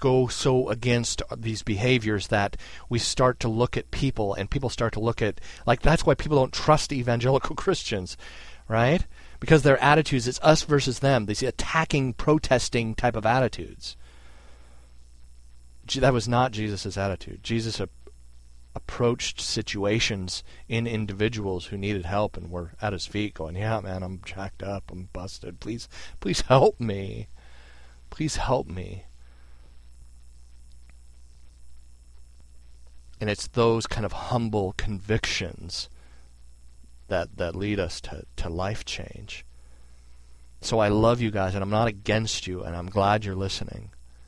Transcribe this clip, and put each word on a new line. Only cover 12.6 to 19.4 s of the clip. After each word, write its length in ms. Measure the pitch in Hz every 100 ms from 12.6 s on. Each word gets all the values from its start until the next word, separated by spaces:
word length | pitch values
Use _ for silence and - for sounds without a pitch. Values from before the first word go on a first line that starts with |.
| - 123 113
type 220 | 110 123 117
of 100 | 110
attitudes. 680 | 127 123 - 85 - - - - - - - - - - - - - - - - - - - - - 110
Je-, 160 | 135
that 100 | 127
was 160 | 123 110
not 240 | 123 127
Jesus's 460 | 107 107 98 101 95
attitude. 480 | 98 90 - 95 -
Jesus 340 | 117 110 107
ap-, 100 | 95 - - - - - - - - -
approached 640 | - - 120 123 -
situations 1040 | -